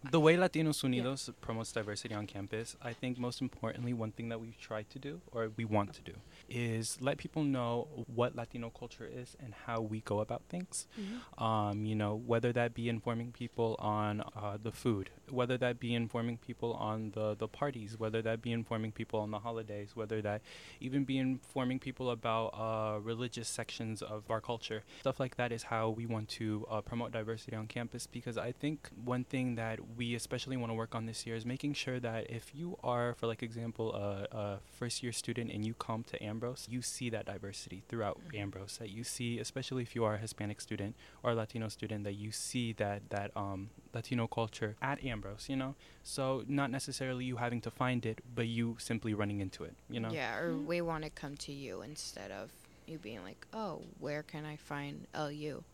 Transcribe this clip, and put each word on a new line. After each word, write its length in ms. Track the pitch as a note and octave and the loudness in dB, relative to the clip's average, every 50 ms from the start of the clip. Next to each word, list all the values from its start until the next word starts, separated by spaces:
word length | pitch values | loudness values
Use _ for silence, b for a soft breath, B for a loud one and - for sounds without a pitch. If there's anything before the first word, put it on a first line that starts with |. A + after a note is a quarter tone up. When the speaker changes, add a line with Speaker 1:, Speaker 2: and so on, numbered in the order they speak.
| - C3+ | -2 6
Speaker 1:
The 80 | C3 E3+ | 8 10
way 160 | D3+ D#3 E3 | 12 12 12
Latinos 480 | F3 F#3 F3 - D#3 D#3+ D#3 D3 - - | 10 8 6 6 6 4 4 4 4 4
Speaker 2:
Yeah. 200 | C3+ B2+ B2 A#2+ | 4 4 4 4
Speaker 1:
Unidos 260 | B2+ C3+ C3 - - A2+ - | 2 0 0 -4 -6 -8 -8
promotes 320 | - - A#2 A2+ A2+ - | -4 -2 -2 -2 -2 0
diversity 420 | - A#2 G#2+ G#2 G#2 G2+ - A#2 A2 | 0 0 0 0 -2 -2 -2 -2 -2
on 140 | G#2 G#2+ G2+ | -2 -2 -2
campus, 480 | - G2+ G2 G2+ - A2 A2+ - - - | -4 -6 -4 -2 -2 -2 -2 -4 -8 -6
I 120 | - B2 A#2 | -6 -6 -4
think 240 | - - B2+ B2+ B2 | -2 -2 -2 0 0
most 240 | B2 B2 A#2+ - | 0 -2 0 0
importantly, 520 | C3+ A#2+ - - - A2+ - - A#2+ A#2+ B2 | -2 -4 -2 -2 -2 -2 0 0 0 0 0
one 180 | A#2 A2 A2 | 0 0 -2
thing 160 | G#2 - A#2 A#2 | -2 -4 -4 -4
that 120 | A#2 A2+ | -2 -4
we've 180 | A2+ A2+ A2 - | -4 -8 -12 -14
tried 300 | - - A2+ G#2+ G#2+ - | -8 -4 -4 -4 -4 -4
to 100 | - C#3 | -10 -8
do, 220 | - C#3 D3+ F3 - - | -6 -6 -6 -8 -12 -6
or 180 | - A#2 A2+ A2 A2 | 0 0 0 0 2
we 80 | A2 A#2 | 0 0
want 300 | G#2+ G#2+ G#2 G2+ G2 - | 6 6 6 6 4 -2
to 80 | - | -10
do, 120 | - - - G2 - B B B B - | -12 -10 -10 -10 -14 B B B B -4
is 480 | B2 A#2+ A#2+ A#2 A2+ A2 A2+ - - - | 0 0 2 2 2 2 0 0 -2 0
let 180 | B2 C3+ C#3+ D3 | 2 0 0 0
people 260 | - - - E3 D3+ | -4 -4 0 2 4
know 440 | C#3+ C3+ B2+ B2 A#2 A#2 A#2+ A#2+ - - B2 A#2 - A#2+ | 4 4 4 4 2 2 0 0 -2 -6 -8 -8 -4 4
what 220 | A2+ A#2+ B2 - | 4 4 4 4
Latino 340 | A#2+ A#2 - - B2 A#2 A#2 | -2 -6 -4 -4 -6 -6 -6
culture 400 | - - B2 A#2 - - A#2 - | -8 -8 -12 -12 -10 -10 -10 -8
is 260 | B2 B2+ B2 - - - | -8 -8 -8 -10 -12 -12
and 140 | C#3 A#2+ G#2+ - - | -12 -12 -12 -10 -4
how 140 | - A#2 A2+ | 0 0 0
we 220 | A2+ G#2+ A2 A2 | 2 0 -2 -2
go 180 | - - G#2 G2+ | 2 2 4 4
about 220 | G#2+ - A#2 - - - | 4 2 0 -4 -4 -6
things. 380 | - F3 F#3 - - - - - - - | -6 -6 -4 -4 -4 -6 -6 -6 -6 -6
Speaker 2:
Mm-hmm. 440 | G3+ F#3+ A3 B3 - - - - A#2 | -4 -4 -4 -6 -8 -12 -4 2 2
Speaker 1:
Um, 420 | A2+ A2 A2 G#2+ G#2 G2+ G#2 G#2+ | 4 6 6 4 4 2 2 2
you 100 | G#2+ A2 | 2 2
know, 200 | G#2+ G#2+ G#2 G#2+ | 4 4 2 2
whether 360 | A2 A#2+ A#2+ A#2 A2+ A2+ B2 | 0 2 4 4 6 6 4
that 220 | A#2 A#2+ A#2+ A#2+ A#2 | 4 4 2 2 2
be 160 | - A#2 A#2 | 0 0 2
informing 420 | A#2 A2+ - A#2+ A#2 A2+ A#2 B2 | 0 2 0 0 0 0 -2 -4
people 460 | A#2 - B2 A#2 - - A#2 A2+ A2 - | -6 -6 -8 -6 0 2 4 4 4 2
on, 440 | - G#2+ G#2+ G#2+ G#2+ G#2 G#2 G#2+ - - - | 2 2 4 4 4 4 2 2 -2 -4 -6
uh, 220 | G#2+ G#2 G#2 G2+ G#2 | -6 -4 -4 -4 -2
the 100 | G#2+ A#2 | -4 -4
food, 380 | G#2 - - B2+ A2+ G2+ F#2+ - - - - - | -4 2 4 4 4 4 2 -4 -8 -16 -12 -4
whether 280 | C3 B2 B2 B2 B2+ B2 | 2 2 4 4 4 4
that 220 | B2 B2 A#2+ A#2+ | 4 4 4 2
be 140 | - A#2 A#2+ | 2 2 2
informing 440 | A#2 A#2 A2+ - A#2+ A#2 A#2+ A#2+ A#2 | 2 2 2 2 0 2 2 0 -2
people 360 | - - A#2+ - - A#2 A2+ | -6 -8 -6 -2 0 0 0
on 380 | A2+ G#2+ G#2+ G#2+ A2 A2 G#2+ | 0 0 0 0 0 -2 -2
the, 240 | G2 A2 G#2+ G#2+ G#2+ | 0 2 2 2 2
the 120 | G#2 A2 G#2+ | 2 0 -4
parties, 500 | - - - D3 C3+ A#2+ G#2+ G#2 A2 A2 | 0 0 0 0 0 -2 -6 -6 -4 -2
whether 240 | A2+ A2 G#2+ A2+ A2 | 0 2 2 2 2
that 180 | A2+ A2+ A2+ | 2 2 2
be 100 | - A#2+ | 2 0
informing 400 | A#2 A#2 A2+ - A#2 A2 A2 A2 | 0 0 0 0 0 0 0 -2
people 280 | G#2+ - A2+ - - A2 | -2 -4 -6 0 2 2
on 120 | G#2+ G#2 | 2 2
the 80 | G#2+ G#2 | -2 -2
holidays, 520 | G#2 A#2+ A#2 A2+ A2 G#2+ G#2 G#2 G#2 G2+ - | -2 -2 -4 -4 -4 -4 -6 -6 -6 -8 -4
whether 260 | A2+ A2 G#2+ A2+ A2 | -4 -2 0 0 2
that 200 | G#2 G#2 G#2 G#2+ B B B B B B B B | 2 2 0 0 B B B B B B B B
even 240 | - C3 B2+ C#3+ C#3 | -4 0 2 2 4
be 140 | B2+ C3+ C3+ | 4 4 4
informing 600 | C3 C3 C3 B2+ - - - C3+ B2+ B2 B2+ C3 | 4 4 4 2 -2 -4 0 2 2 4 2 2
people 300 | - C3+ B2+ - C3 B2 | 0 -4 -4 0 2 2
about, 380 | A#2+ A2+ - A#2 A2+ A2+ A2+ - | 2 2 2 4 4 4 4 2
uh, 520 | - G#2+ A2 A2 A2 A2 A2 G#2+ G#2+ G#2 | 0 0 0 2 2 2 2 2 2 0
religious 480 | G#2 A2 A#2 A2+ B2+ A#2+ - B2 A2+ - | 0 0 0 0 0 -2 -2 -4 -4 -4
sections 540 | - - - - - - A#2 A2 A2 G#2 | -2 -2 -4 -4 -4 -4 -2 -2 -2 -2
of 220 | B2 A2 G#2+ G#2+ G#2+ - | -4 -4 -4 -6 0 0
our 100 | A2+ A2 | 0 0
culture. 420 | - - A#2+ A2+ - - A2 G#2+ - B B B | 2 0 -2 -2 -2 -4 -4 -4 -4 B B B
Stuff 180 | B C3+ B2+ - | B 2 2 4
like 160 | C#3 B2+ - | 0 -2 2
that 160 | - B2 A#2+ | 2 2 2
is 120 | A#2 A#2 - | 2 -2 -2
how 260 | - A#2 A2+ A2 A2+ | 0 2 4 4 4
we 160 | A2 A2+ A#2 | 2 0 0
want 240 | A2+ A2+ A2 G#2+ G#2+ | 0 0 0 0 -2
to, 360 | - - A2+ A2 G#2+ G#2+ A2 - | -2 0 2 2 2 2 0 0
uh, 100 | A2 G#2+ | 0 0
promote 300 | G2+ - A#2+ A#2 A#2 G#2+ | 0 0 -2 -2 -2 0
diversity 440 | A2+ A2+ A2 A2 A2+ A2 - - A2+ | 0 -2 0 0 -2 -4 -4 -4 -4
on 120 | A2 G#2+ A2 | -4 -4 -2
campus, 400 | - B2 A#2+ A#2 - A#2+ - - | -2 -2 -4 -2 -4 -8 -8 -6
because 300 | - B2 A#2+ B2 A#2 A2+ | -8 -6 -4 -2 -2 0
I 140 | - A#2+ | 0 -2
think 380 | B2 - - C#3+ D#3+ D3+ - - - G2+ A2+ | -2 0 0 0 0 0 -6 -12 -12 -6 0
one 220 | B2 B2 B2+ B2 | 2 2 2 2
thing 300 | - - C3 B2+ B2+ A#2+ | 0 0 2 2 2 2
that 240 | A2+ A2+ A2+ A2 - - - A2+ | 2 0 0 -2 -2 -6 -10 -4
we 200 | A#2 B2 A#2 A#2+ | -2 0 0 0
especially 420 | A2+ - - - B2 - C3+ C3+ B2+ | 0 0 -2 -2 -2 -2 -2 -2 0
wanna 160 | A#2+ A2+ A2+ | 0 0 0
work 220 | A2 A2+ A2+ - | 0 0 0 -2
on 100 | A#2 A2+ | -2 -2
this 200 | A2+ A2+ - - A#2 | -2 -4 -6 -4 -2
year 80 | A2+ | -2
is 100 | A2+ A2 | -2 0
making 280 | A#2+ B2+ C3 - D3 C#3+ | -2 -2 0 0 0 0
sure 260 | - - - B2+ B2+ | 0 0 0 0 0
that 300 | A#2+ A#2 A2+ A2+ G#2+ - | 0 0 0 0 -2 -2
if 260 | - A2+ - - - | -4 -6 -8 -8 -8
you 220 | C#3 E3 F3 F#3 - - | -6 -6 -6 -6 -2 0
are, 300 | C3 B2 A#2+ A#2+ A#2+ A#2 | 2 4 4 4 2 2
for, 140 | - - A#2 | 2 0 0
like, 160 | A2+ - B2+ | 0 0 -2
example, 500 | A#2 A2+ A#2 A#2 A#2 A2+ - A2+ A2 - | -4 -2 -2 -4 -4 -2 0 0 0 0
a, 340 | G2+ G2+ G2+ G2+ G2 G2+ - | 0 0 0 0 0 -2 -2
a 280 | - A2 G#2 G#2 G2+ G2 - - | -2 -2 0 0 -2 -4 -6 -12
first-year 400 | - - B2 A#2+ - - - A#2+ | -8 -4 -4 -2 -2 -2 -2 -2
student 400 | A2+ - - - A#2 A#2+ A#2 A2+ | -2 -2 -2 -2 0 0 0 -2
and 140 | - G#2 G#2+ | 0 0 0
you 80 | A2 A2+ | 0 0
come 300 | - - - A2+ A2+ A#2 | -2 -2 -2 -2 -2 -2
to 200 | - - - - | -4 -6 -4 -4
Ambrose, 440 | G#2+ G#2+ A2+ A#2 A#2+ B2+ - - - | -2 -2 -2 -2 -2 -4 -4 -6 -4
you 120 | A#2+ B2+ | -4 -2
see 280 | A#2+ - - - B2+ A#2+ | -2 -2 -4 -2 -2 0
that 160 | A2 G#2 G2+ | 0 0 -2
diversity 580 | - G2+ G2 G2+ G2 G2+ - - - F#2 F#2+ - - | -2 -4 -4 -4 -6 -6 -8 -8 -8 -10 -10 -8 -4
throughout 300 | - A#2 G#2+ G2+ - - | -2 0 2 2 0 -2
Speaker 3:
Mm-hmm. 200 | - E3 - G#2 | -6 -8 -4 -2
Speaker 1:
Ambrose, 400 | G2+ G2+ F#2+ F#2+ G2 G2 - - | -2 -2 -2 -4 -8 -8 -8 -8
that 120 | A#2 G#2+ | -8 -8
you 140 | G2 A2 A#2+ | -6 -6 -4
see, 340 | - - - B2 A#2+ A#2+ A2+ | -4 -4 -2 0 0 0 0
especially 440 | A2+ - - C3 C3 - C3 B2+ A#2+ | -2 -4 -4 -4 -4 -2 -2 -2 -2
if 100 | A2+ - | -2 2
you 80 | A#2 A#2 | 4 4
are 120 | G#2+ G#2+ | 4 4
a 20 | G#2 | 2
Hispanic 440 | A2 G#2+ - - G#2+ G#2 G#2 - | -2 -4 -4 -4 -4 -4 -4 -4
student 340 | - - G#2+ G2+ G2 G2+ A#2+ B B B B B | -6 -6 -4 -2 -2 -4 -4 B B B B B
or 100 | B B2 | B 2
a 40 | A#2 | 2
Latino 320 | A2+ G#2+ A2 - A#2 A2 A2 | 2 0 -2 -2 -4 -4 -4
student, 360 | - - - G#2 G#2+ G#2 G#2 | -4 -4 -4 -4 -2 -2 -2
that 80 | G#2 G2+ | -2 -4
you 180 | G2+ G#2 G#2+ | -4 -4 -6
see 420 | G#2+ - - - - B2+ A#2+ A#2 A2 | -4 -4 -6 -2 0 0 0 0 2
that, 360 | - G#2+ G2+ G2+ G2+ G#2 - | 2 2 2 2 -2 -4 -2
that, 220 | - G2+ G2+ G2+ - | -2 -2 -2 -2 -2
um, 340 | G#2+ G2+ G2 G2 G2 G2 G#2 - - - - - | -2 -2 -2 -2 -4 -6 -8 -10 -16 -20 -6 -6
Latino 340 | A#2+ A2+ - C3 A#2+ A2+ A2+ | -6 -2 0 2 2 2 2
culture 480 | - - A2+ A2 - - A2+ G#2+ G#2+ - | 2 0 0 0 0 -2 -2 -2 -2 0
at 220 | - C3+ C#3+ - - | 0 0 0 0 -2
Ambrose, 440 | C3+ A#2 G#2+ G2 F#2+ G#2 G#2+ - - | -4 -4 -4 -4 -6 -8 -8 -6 -2
you 60 | C#3 | -2
know? 200 | C3+ C3 C3 C#3 B B B B B B | 0 0 -2 -4 B B B B B B
So 400 | - - - C3+ C3 C3+ C3 - - | -8 -2 0 2 2 2 0 0 0
not 240 | C#3+ C#3 C#3 C3 | 2 2 2 2
necessarily 540 | A#2+ C3+ - - B2+ - C3+ C3 B2+ B2 B2+ | 2 -2 -2 -2 -4 -2 0 0 0 0 0
you 120 | B2+ B2+ A2+ | -2 0 2
having 240 | A#2+ A#2+ A#2+ A#2+ | 2 2 2 0
to 100 | A2 A2+ | -2 -2
find 340 | - - B2+ B2+ B2+ A#2+ A2+ | 0 2 2 4 4 4 2
it, 160 | A#2 A2 - - B2 A#2+ | 0 -2 -2 -6 -6 0
but 140 | A#2+ A#2+ A#2 | 0 0 2
you 300 | A#2 A#2 A#2 A#2 A#2 A2+ | 4 2 2 2 2 -2
simply 340 | - - A#2 A2 - A2+ G#2+ | -2 -2 -2 0 2 2 2
running 280 | G2+ G#2+ G2+ G#2 G2+ | 4 4 2 2 0
into 220 | G2 F#2+ - - D#2 | 0 -2 -2 -6 -8
it, 120 | D2+ - - - - | -8 -8 -14 -12 -6
you 100 | A#2+ A#2+ | -2 -2
know? 100 | A2+ A2+ | 0 0
Speaker 3:
Yeah, 260 | A2 D#3 C3 A2 A2+ G2+ | 0 0 0 0 0 0
or 140 | E3 E3+ | 0 2
Speaker 2:
Mm-hmm. 140 | E3 - - D#3 | 0 0 0 2
Speaker 3:
we 140 | E3+ F3 | 2 2
wanna 280 | E3+ E3 E3 D#3 D#3 D3+ | 2 2 0 0 -2 -4
come 260 | - - - C#3+ C#3+ C#3+ | -6 -6 -8 -6 -6 -6
to 140 | - - | -8 -8
you 300 | C#3+ C#3 C#3 B2 F#2 F#2 | -6 -6 -6 -6 -6 -6
instead 500 | F#2 B2 D3+ D3 - - - - G2 G2 | -6 -8 -8 -8 -8 -8 -8 -8 -8 -8
of 200 | F#2+ G2 G2+ C#3 - - - - - - - | -6 -6 -8 -8 -10 -18 -20 -20 -20 -20 -14
you 120 | - D#3+ D3+ | -10 -10 -10
being 240 | - G#2+ A2+ G#2+ F2+ | -8 -8 -8 -8 -10
like, 220 | F#2+ - - - - | -10 -12 -14 -16 -12
"Oh, 300 | - A3 A3 G3 D#3 - - - - - | -6 -4 -4 -4 -4 -6 -8 -12 -12 -8
where 240 | - D#3 D3 D3+ D3+ | -4 -4 -4 -4 -4
can 220 | - - D3+ D3+ | -6 -8 -8 -6
I 100 | D3+ D3+ | -6 -8
find 520 | D3 - - D3 C#3+ C#3+ C#3+ C#3+ D3+ - - - | -10 -8 -6 -4 -4 -4 -4 -6 -8 -12 -8 -4
L 160 | - D3+ D3 | -2 -2 -2
U?" 360 | D3 D3+ D3+ D3+ C3+ B2+ - - | -2 -4 -4 -4 -6 -6 -10 -14